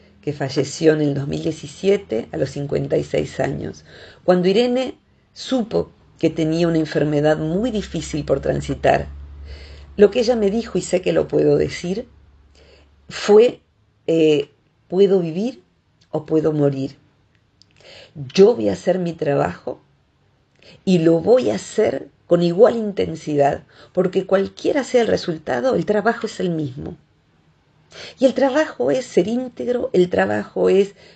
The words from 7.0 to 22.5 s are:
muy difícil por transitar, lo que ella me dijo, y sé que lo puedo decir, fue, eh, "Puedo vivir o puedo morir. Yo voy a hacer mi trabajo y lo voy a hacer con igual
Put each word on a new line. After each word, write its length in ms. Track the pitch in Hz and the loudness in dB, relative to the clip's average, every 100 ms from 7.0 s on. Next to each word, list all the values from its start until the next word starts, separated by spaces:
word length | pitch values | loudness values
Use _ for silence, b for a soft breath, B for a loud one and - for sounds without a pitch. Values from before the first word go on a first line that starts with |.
| 151 147 151 156 | 0 2 2 0
muy 340 | 156 185 247 | -2 -2 -2
difícil 540 | 214 - 165 - 151 - | -4 -6 -8 -6 -6 -2
por 140 | 139 | -2
transitar, 680 | 147 143 143 131 139 143 - - - - B B B B B - | 0 -4 -4 0 2 0 -2 -14 -18 -18 B B B B B 2
lo 140 | 202 | 4
que 80 | 247 | 4
ella 160 | 226 233 | 0 0
me 140 | 196 | 0
dijo, 280 | 226 226 180 | -2 -4 -6
y 40 | |
sé 200 | - 180 | -2 -2
que 120 | 175 | 0
lo 140 | 160 151 | -2 0
puedo 300 | 151 147 147 | 0 2 2
decir, 500 | 151 - 175 202 - _ _ _ _ b b b b _ - | 0 -6 -6 -6 -8 _ _ _ _ b b b b _ -16
fue, 520 | - - 208 247 - _ _ _ _ - | -4 6 6 6 2 _ _ _ _ -2
eh, 420 | 165 156 147 - _ _ _ _ | 2 4 2 -2 _ _ _ _
"Puedo 320 | 185 196 190 | 2 4 4
vivir 440 | 165 170 240 233 _ _ _ _ _ | 0 -4 -6 -8 _ _ _ _ _
o 160 | 156 147 | -8 -2
puedo 260 | 156 156 | 0 2
morir. 440 | 151 143 135 139 - _ _ _ _ _ _ _ B B B B 151 131 | 2 0 0 -6 -10 _ _ _ _ _ _ _ B B B B -16 -2
Yo 220 | 185 202 226 | 6 6 6
voy 140 | 208 | 0
a 40 | |
hacer 260 | 185 185 185 | 0 -2 0
mi 140 | 170 | -2
trabajo 680 | 165 151 143 165 - - - _ _ _ _ _ _ _ _ b b 190 | -2 0 0 0 -4 -12 -12 _ _ _ _ _ _ _ _ b b 2
y 140 | 180 | 4
lo 200 | 165 165 | 4 4
voy 300 | 190 254 240 | 4 4 2
a 60 | 202 | -2
hacer 540 | - - 220 135 - _ - | -4 0 0 -2 -10 _ 0
con 160 | 170 | 2
igual 320 | 170 | 4